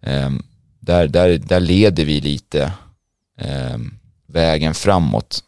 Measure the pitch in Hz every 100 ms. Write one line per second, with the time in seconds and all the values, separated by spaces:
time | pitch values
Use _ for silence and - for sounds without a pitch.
0 | 60 69 67 67 - _ _ _ - 87
1 | 82 85 90 85 - 90 87 90 107 82
2 | 76 73 71 71 _ 78 69 92 - _
3 | _ _ _ - 67 69 64 60 58 -
4 | _ _ _ 80 82 78 78 78 - 95
5 | 78 55 - -